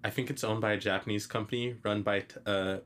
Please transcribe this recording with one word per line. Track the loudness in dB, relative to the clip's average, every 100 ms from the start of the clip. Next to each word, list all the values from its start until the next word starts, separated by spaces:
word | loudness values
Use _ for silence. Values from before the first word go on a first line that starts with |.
I | -4
think | -2 -2
it's | 0
owned | 0 2
by | 2
a | 2
Japanese | 2 2 0 -2 -2
company | -4 -2 -2 -2 -2
run | -2 0
by | 2 0
t-, | -2 -8
uh, | 0 0 2 -2